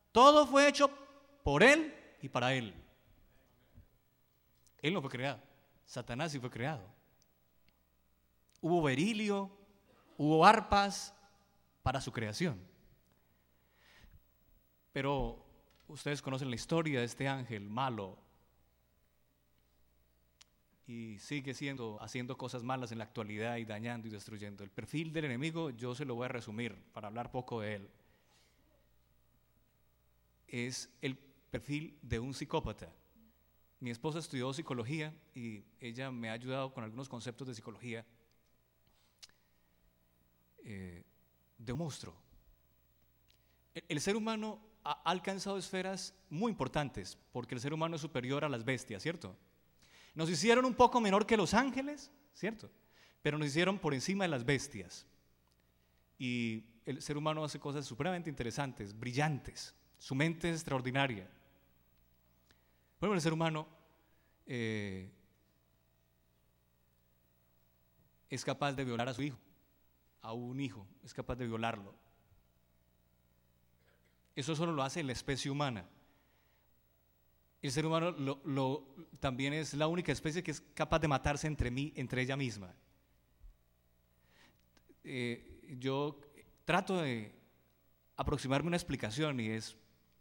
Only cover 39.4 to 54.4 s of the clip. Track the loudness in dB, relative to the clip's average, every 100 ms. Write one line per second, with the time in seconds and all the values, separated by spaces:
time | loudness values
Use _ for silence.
39.4 | _ _ _ _ _ _ _ _ _ _
40.4 | _ -20 -12 -10 -10 -14 -20 _ _ _
41.4 | _ -16 -8 -4 -4 -8 -12 -16 _ -20
42.4 | -20 -20 _ _ _ _ _ _ _ _
43.4 | _ _ _ -14 -4 -2 0 0 0 -2
44.4 | -4 -8 -14 -10 -6 -2 0 0 0 -4
45.4 | -4 -4 -4 -4 -2 -4 -8 -14 -10 -2
46.4 | -2 0 -2 0 -2 -4 -10 -14 _ -8
47.4 | -6 -4 -4 -2 -2 -2 -4 -4 -2 0
48.4 | 0 -2 -2 -2 -4 -6 -6 -6 -8 -14
49.4 | _ _ _ _ -20 -20 -14 -4 0 2
50.4 | 6 6 6 8 8 8 6 4 6 4
51.4 | 6 4 4 0 -4 -6 -12 -20 _ -6
52.4 | -6 -6 -12 _ _ -20 -20 _ -2 0
53.4 | 0 2 2 2 2 0 0 0 2 0